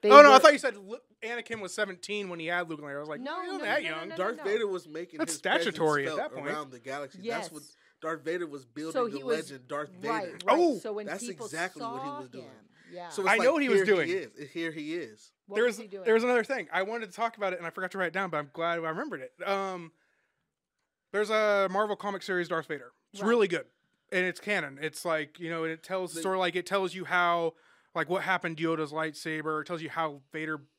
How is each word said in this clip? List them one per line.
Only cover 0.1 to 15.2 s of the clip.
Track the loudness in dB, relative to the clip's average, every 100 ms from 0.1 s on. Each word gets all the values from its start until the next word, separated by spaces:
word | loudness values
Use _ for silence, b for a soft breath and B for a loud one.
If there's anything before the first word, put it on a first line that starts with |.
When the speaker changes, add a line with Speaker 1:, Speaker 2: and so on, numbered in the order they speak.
| 12
Speaker 2:
no, | 12
I | 12
Speaker 1:
were |
Speaker 2:
thought | 10
you | 6
said | 0 -6
Lu-, | -14 -16 _ _
Anakin | -10 -10 -8 -8
was | -8
seventeen | -4 -4 -4 -6 -6 -6
when | -6
he | -2
had | -2 -2
Luke | -6
and | -8
Leia. | -8
I |
was | -8
like, | -8
Speaker 1:
No, | -8 -8
Speaker 2:
"No, |
he | -8
wasn't | -6
Speaker 1:
no, | -2
Speaker 2:
that | -2
Speaker 1:
no, | -2
no, | -6
Speaker 2:
young." | -8
Speaker 1:
no, | -6
no, |
Speaker 3:
Darth | -4 -4
Speaker 1:
no. | -4
Speaker 3:
Vader | -2 -2
was | -4 -8
making | -12 -12 -8
Speaker 2:
That's | -6
Speaker 3:
his | -4
presence | 0 0 0
Speaker 2:
statutory | 0 2 2
at | 0 -4
Speaker 3:
felt |
Speaker 2:
that | -6
point. | -6 -8
Speaker 3:
around | -8 -8
the | -14
galaxy. | -12 -10 -10 -12
Speaker 1:
Yes. | -8 -6 -8
Speaker 3:
That's |
what | -12 -18 _ b b
Darth | -8 -6
Vader | -4 -6 -6
was | -10 -14
building | -10 -6
Speaker 1:
So | -2 -2
he | -4
Speaker 3:
the | -4
Speaker 1:
was, | -4 -4
Speaker 3:
legend, | -14 -10
Darth | -8 -8 -8
Speaker 1:
right, | -4 -4 -6
Speaker 3:
Vader. | -8 0
Speaker 1:
right. | 4
Speaker 2:
Oh. | 4 2
Speaker 1:
So | -4
when | -8 -8
Speaker 3:
That's | -8 -8
Speaker 1:
people | -10 -10
Speaker 3:
exactly | -6 -6 -6
what | -10 -8
he | -10
Speaker 1:
saw | -12
Speaker 3:
was | -14
doing. | -16 -18
Speaker 1:
him, | -20 -20 b b
yeah. | -16 -12
Speaker 3:
So | -4
it's | 2
Speaker 2:
I | 4
Speaker 3:
like, | 4
Speaker 2:
know |
what | 2
he | 4
was | 4
Speaker 3:
here | 4
Speaker 2:
doing. | 4 2
Speaker 3:
he | -2
is. | -6 -14 -12
Here | -6 -6
he | -6 -8 -8
is. | -10 -14